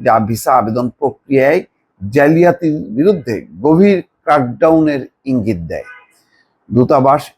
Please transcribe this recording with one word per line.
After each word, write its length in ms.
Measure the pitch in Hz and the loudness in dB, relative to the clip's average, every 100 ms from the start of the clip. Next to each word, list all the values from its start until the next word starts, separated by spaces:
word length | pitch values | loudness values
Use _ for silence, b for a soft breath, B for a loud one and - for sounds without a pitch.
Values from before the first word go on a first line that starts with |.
যা 180 | 120 113 | 0 0
ভিসা 340 | 107 110 151 | 0 -4 0
আবেদন 360 | 127 107 117 120 | 0 0 -4 -6
প্রক্রিয়ায় 720 | - 139 - _ 135 135 175 - _ _ _ 98 | -6 -6 -6 _ 0 2 0 -4 _ _ _ -4
জালিয়াতির 640 | 139 143 165 175 170 165 151 139 | 0 2 4 2 2 -4 -4 -6
বিরুদ্ধে 560 | 120 180 190 123 101 - 85 | -2 0 0 -4 -8 -10 -4
গভীর 420 | 131 160 202 185 - _ | 0 4 4 2 -4 _
ক্র্যাকডাউনের 840 | - 147 123 110 160 160 156 143 127 _ 139 | -2 0 0 0 2 2 2 -2 -8 _ -6
ইঙ্গিত 320 | 127 104 90 | -4 -2 -6
দেয়। 260 | 82 76 - - _ _ _ _ _ _ _ | -8 -12 -14 -20 _ _ _ _ _ _ _
দূতাবাস 580 | 117 123 147 135 147 - | 0 2 2 2 0 -2